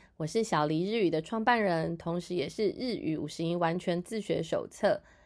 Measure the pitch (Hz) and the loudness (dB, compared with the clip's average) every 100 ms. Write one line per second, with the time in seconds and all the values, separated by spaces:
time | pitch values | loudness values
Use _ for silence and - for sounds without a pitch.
0 | - - 156 226 220 160 151 156 185 233 | -8 -8 -2 0 2 2 2 2 0 2
1 | 180 156 - 226 226 233 202 165 160 165 | 2 2 0 -2 2 4 4 2 0 -2
2 | 170 175 175 180 143 - 208 - 254 208 | -4 -4 -2 -2 -2 0 -2 0 -4 -2
3 | - 156 151 - 165 175 170 175 180 175 | -2 -2 -4 -4 -2 0 0 0 0 -2
4 | 175 226 202 165 165 - - - 202 - | -2 -4 0 -2 0 -2 -4 0 2 2
5 | - - | -2 -20